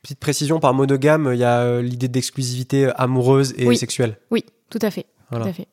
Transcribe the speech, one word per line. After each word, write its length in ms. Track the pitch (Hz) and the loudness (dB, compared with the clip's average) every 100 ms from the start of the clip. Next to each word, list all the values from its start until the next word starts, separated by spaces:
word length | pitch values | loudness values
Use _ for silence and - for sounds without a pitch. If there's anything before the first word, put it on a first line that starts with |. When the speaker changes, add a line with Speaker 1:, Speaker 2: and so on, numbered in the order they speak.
Speaker 1:
Petite 180 | - 139 | -16 -8
précision, 400 | 151 139 143 160 | -4 -2 0 2
par 140 | 147 | 2
monogame, 560 | 131 135 139 143 156 143 | 2 2 2 4 2 2
il 40 | 123 | 0
y 40 | |
a, 140 | 120 123 | 2 2
euh, 200 | 120 123 | 0 -2
l'idée 260 | 120 120 127 | -2 -4 -2
d'exclusivité, 800 | 127 - - 123 123 123 139 135 | -2 -4 -6 -6 -6 -2 0 2
euh, 60 | - | 0
amoureuse 560 | 127 127 123 135 135 - | 0 2 4 4 2 0
et 80 | 123 | 2
Speaker 2:
Oui. 100 | 120 | 2
Speaker 1:
sexuelle. 400 | 120 - 120 107 _ | 0 -2 -2 -4 _
Speaker 2:
Oui, 140 | 226 - _ _ | -4 -4 _ _
tout 80 | 226 | -4
à 100 | 214 | -4
fait, 160 | 185 - _ _ | -4 -14 _ _
Speaker 1:
Voilà. 160 | 117 110 | -6 -6
Speaker 2:
tout 40 | |
à 40 | |
fait. 120 | 170 - | -8 -16